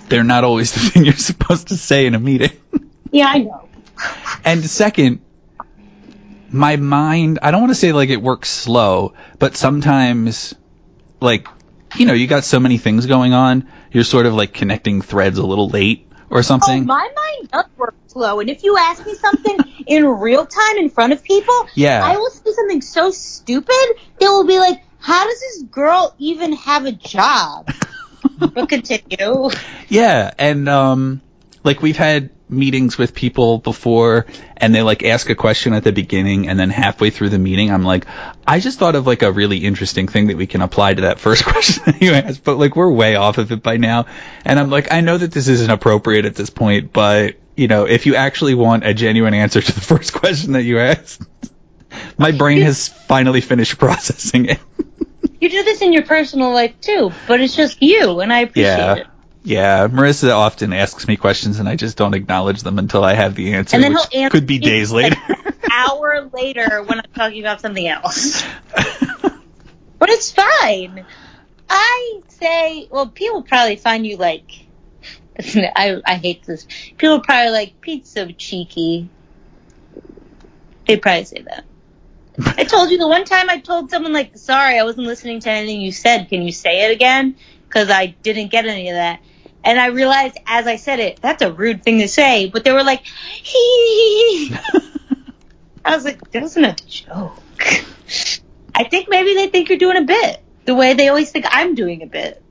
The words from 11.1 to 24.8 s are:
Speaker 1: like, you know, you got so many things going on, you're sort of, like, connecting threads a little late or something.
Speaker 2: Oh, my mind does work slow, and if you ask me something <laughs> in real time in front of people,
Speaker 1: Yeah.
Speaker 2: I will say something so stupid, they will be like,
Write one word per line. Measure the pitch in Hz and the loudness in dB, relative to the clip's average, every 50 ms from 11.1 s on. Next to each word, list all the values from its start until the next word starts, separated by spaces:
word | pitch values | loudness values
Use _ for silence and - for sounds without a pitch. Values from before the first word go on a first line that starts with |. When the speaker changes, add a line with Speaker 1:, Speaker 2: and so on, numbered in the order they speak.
| _ - | _ -2
Speaker 1:
like, | - 123 117 101 - - - - _ _ _ _ _ - - | 0 0 0 0 -2 -8 -20 -20 _ _ _ _ _ -8 0
you | - 247 | 2 2
know, | 240 127 | 4 4
you | 120 123 | 2 2
got | 127 147 143 139 | 2 0 0 0
so | - - 127 | 2 2 2
many | 127 127 123 110 | 4 4 2 2
things | - 113 107 113 123 | 0 0 0 0 2
going | 127 139 131 127 127 127 | 2 2 2 4 4 4
on, | 123 131 127 127 131 131 - - - - - - | 4 4 4 2 0 -2 -4 -12 -20 -12 -4 0
you're | 117 117 | 0 2
sort | - - 127 120 | 2 4 4 4
of, | 120 110 | 4 2
like, | 107 104 98 - | 0 0 -2 -4
connecting | - - 98 104 107 - 110 101 98 92 | -4 -4 -4 -4 -2 -2 -2 -2 -2 -2
threads | - - 101 95 98 95 98 | -2 0 0 2 2 0 0
a | 92 | -2
little | 92 95 104 104 98 | -2 0 -2 -2 0
late | - 101 95 104 120 - - - - - - - | 0 0 0 0 -2 -4 -6 -18 -20 -20 -10 -4
or | - 123 123 | 0 0 2
something. | - 139 127 - - - 262 - | 2 2 2 2 2 2 0 0
Speaker 2:
Oh, | |
my | 247 262 285 359 480 554 | 0 0 -2 -2 -4 -6
mind | 605 605 622 605 539 392 - - | -6 -6 -6 -8 -10 -12 -8 -4
does | 302 370 - _ - | -6 -6 -6 _ -8
work | 247 226 - _ _ _ | -8 -8 -8 _ _ _
slow, | - 254 233 208 202 208 | -10 -6 -4 -4 -2 -4
and | 208 226 | -4 -6
if | 285 - - | -6 -4 0
you | 392 415 | 2 2
ask | 381 339 330 339 - - | 2 2 0 -2 -4 -10
me | 427 415 | -12 -8
something | - - 403 415 - - 427 403 370 277 - - | -4 -2 0 0 0 0 -2 0 0 -2 -2 -4
<laughs> | - 269 | -12 -4
in | - 294 311 302 | 0 2 2 4
real | 285 247 202 196 226 247 277 311 | 2 2 0 0 2 2 2 0
time | - - 392 427 427 427 415 | 0 0 0 0 0 2 0
in | 349 294 | -2 -2
front | - - 226 240 294 | 0 0 2 2 0
of | 277 - | -2 0
people, | - 392 403 415 - 494 494 480 - - | 0 0 0 2 2 2 0 0 -2 0
Speaker 1:
Yeah. | - 143 143 135 107 95 | 2 2 2 4 2 2
Speaker 2:
I | - 359 | 2 2
will | 415 440 508 | 0 -2 -4
say | - - - 440 427 | -6 -6 -6 -4 -2
something | 466 415 403 370 285 - | -2 -2 -2 -2 -4 -6
so | - - 320 339 381 370 | -4 -2 0 0 0 0
stupid, | - - - - - - - 247 277 - - 508 523 539 480 453 - - - _ - | -4 -10 -16 -18 -14 -8 -6 -4 -4 -2 0 2 2 2 2 0 -4 -8 -12 _ 0
they | 381 | 2
will | 392 392 392 370 | 4 4 4 4
be | 311 370 370 | 4 4 4
like, | 370 359 359 - | 4 2 2 0